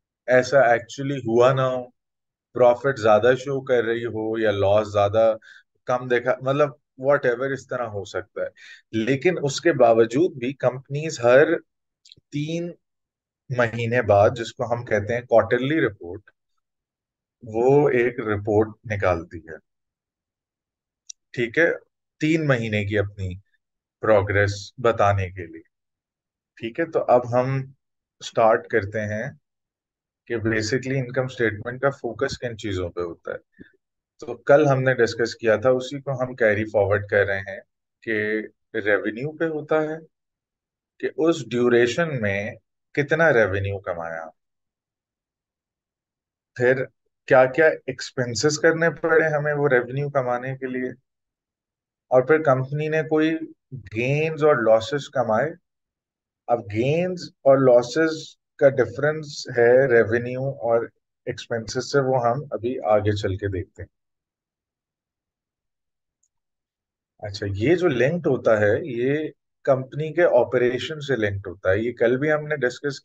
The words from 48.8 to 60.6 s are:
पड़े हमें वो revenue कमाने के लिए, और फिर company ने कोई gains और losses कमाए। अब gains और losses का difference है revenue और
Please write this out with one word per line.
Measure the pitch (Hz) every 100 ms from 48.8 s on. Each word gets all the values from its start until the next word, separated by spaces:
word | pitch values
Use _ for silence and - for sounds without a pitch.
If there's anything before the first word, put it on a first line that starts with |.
| 165
पड़े | 151 165 160 160
हमें | 151 151
वो | 147 143
revenue | 123 120 135 143
कमाने | 139 123 123 127 131
के | 131
लिए, | 127 127 131 _ _ _ _ _ _ _ _ _ _ -
और | 127
फिर | 131 156
company | 156 127 131 147 156
ने | 156
कोई | 151 156 156 160 - - _
gains | 131 - 107 127 143 120 151
और | 151 139
losses | 110 113 110 147 -
कमाए। | 135 113 110 147 175 _ _ _ _ _ _ _ _ -
अब | 120
gains | 98 104 127 160 185 180 - _ 139
और | 135
losses | 131 120 120 160 160 156 - - _ -
का | 139
difference | 127 113 - 147 156 147 - -
है | 120 117 127 135
revenue | 117 104 117 120 127
और | 135 135